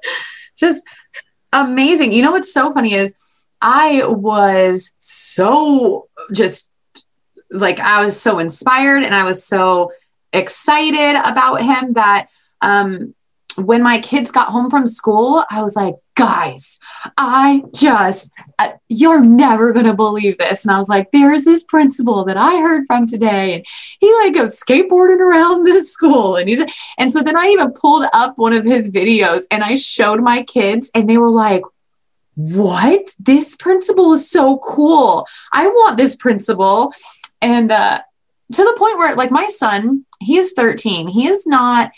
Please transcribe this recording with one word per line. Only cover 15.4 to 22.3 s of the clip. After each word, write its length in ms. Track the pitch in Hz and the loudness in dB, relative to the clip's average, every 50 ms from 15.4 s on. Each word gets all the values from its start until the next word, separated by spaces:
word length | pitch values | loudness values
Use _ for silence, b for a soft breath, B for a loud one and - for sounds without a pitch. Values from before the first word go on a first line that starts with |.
| - - | -2 -2
I 120 | 208 214 | -6 -6
was 140 | 214 208 202 | -6 -4 -4
like, 200 | 208 196 185 - - _ _ _ | -4 -4 -4 -6 -10 _ _ _
Guys, 640 | - 254 220 196 180 170 151 131 135 - - - _ B B B B B B B | 0 0 0 0 -2 -4 -8 -10 -14 -20 -20 -20 _ B B B B B B B
I 460 | - 269 247 247 262 269 277 277 277 269 - - | -4 -4 0 2 2 2 4 2 0 -2 -4 -4
just, 580 | - 285 302 247 214 190 185 190 - - - B B B B _ - | 0 2 2 2 2 0 0 -2 -6 -12 -20 B B B B _ -4
uh, 140 | 208 - - _ _ | -4 -4 -4 _ _
you're 360 | _ 233 220 277 330 330 311 254 | _ -2 2 4 4 6 6 6
never 500 | 233 233 240 285 247 226 220 226 240 220 | 6 6 6 4 2 2 2 0 0 2
gonna 200 | 233 233 226 214 | 2 2 2 2
believe 440 | 196 220 214 208 208 208 202 185 | 0 -2 -2 -2 -2 -2 -4 -2
this. 260 | - 175 170 190 190 - | -2 -2 -4 -4 -4 -2
And 80 | 214 | -2
I 80 | 196 190 | -2 -2
was 100 | 196 190 | 0 0
like, 220 | 208 196 196 _ | -2 -2 -2 _
There 200 | - 285 285 277 | 2 4 4 4
is 140 | 294 311 277 | 4 2 2
this 180 | 330 330 330 - | 2 2 2 0
principal 640 | _ - 311 302 269 277 - 254 233 220 196 190 | _ 0 2 2 2 0 0 -2 -2 0 0 -2
that 120 | 190 | -2